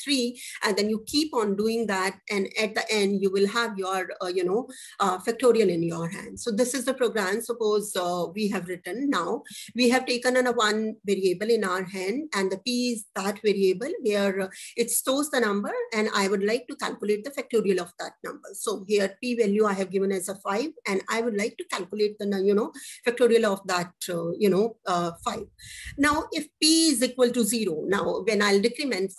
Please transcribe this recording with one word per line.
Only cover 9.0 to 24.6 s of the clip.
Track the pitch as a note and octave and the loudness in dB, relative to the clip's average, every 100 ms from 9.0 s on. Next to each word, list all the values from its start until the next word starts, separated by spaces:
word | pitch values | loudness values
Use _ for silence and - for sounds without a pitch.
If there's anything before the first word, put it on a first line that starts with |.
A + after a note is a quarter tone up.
| C#4+ | 0
now, | G3 E3+ A3 - - - A3+ | 0 0 -4 -8 -16 -8 2
we | B3 | 4
have | B3+ B3 | 4 2
taken | B3 B3 B3+ | -2 2 2
on | B3+ | 2
a | |
one | A#3 G#3+ G#3+ A3 G#3+ | 2 2 0 -2 -4
variable | G3 G3 F#3+ F3 G#3+ | -2 2 2 2 2
in | A3 | 2
our | F#3+ F3+ | 2 -2
hand, | F#3 F#3+ F#3 B3+ D#4 | -4 -6 -4 -4 -4
and | G3 F#3+ | -2 -2
the | F#3+ | -2
P | B3 B3 B3 | -2 0 0
is | A3+ - | -2 -6
that | G3+ G3 G3+ | -6 -4 0
variable | G#3+ G3 F#3+ F#3 C4+ G4 | 0 4 4 2 -2 -4
where, | A#3+ G3+ G3+ F#3+ | 0 2 2 0
uh, | F#3 - - - | -4 -8 -8 -4
it | A#3 | -2
stores | - - C4+ C#4+ | 0 0 0 0
the | C4 | 0
number, | G#3+ G3+ C4 B4 A#4+ | 2 0 -2 -4 -2
and | G#3+ A3 | 0 0
I | G#3 G3 | 2 0
would | G3+ | 2
like | G3+ B3 B3+ | 0 -2 -4
to | C#4 | -8
calculate | G#3+ - G#3 G#3 | -8 -4 -2 -2
the | A3+ | -4
factorial | C#4+ - A3+ G3+ F#3 | -10 -2 0 2 0
of | F3 - | -2 -10
that | F3 - | -14 -12
number. | F3+ - - | -14 -14 -16
So | G3 A#3 G3 F#3+ | -8 -6 -4 0
here | G#3 G3 - | 0 0 -2
P | B3 A#3 | -4 0
value | G#3 G#3 G#3+ | 2 4 2
I | |
have | F#3+ F#3 | 0 -2
given | F#3+ G3 | 0 0
as | F#3+ F#3 | -2 -4
a | G3 | -8
five, | G3+ G3+ D4+ - G#3+ | -4 -2 -4 -6 -4
and | F#3+ - | -4 -2
I | A3 | -2
would | A#3 G3+ | 0 -2
like | A3 - | -2 -6
to | - | -8
calculate | - F3 G#3+ G#3 G#3 | -8 -6 -2 -2 -2
the, | G3+ G3 | -2 0
you | F#3+ | 2
know, | G3+ B3+ C4+ - - B3 | 2 0 -6 -18 -8 -2
factorial | A#3+ A#3+ A3+ | 2 4 6
of | A3 G3 F#3 | 4 -2 -2
that, | F3+ F3+ - - | -4 -4 -8 -6
uh, | E3+ E3+ - | -4 -4 2
you | G3+ | 4
know, | F3+ | 4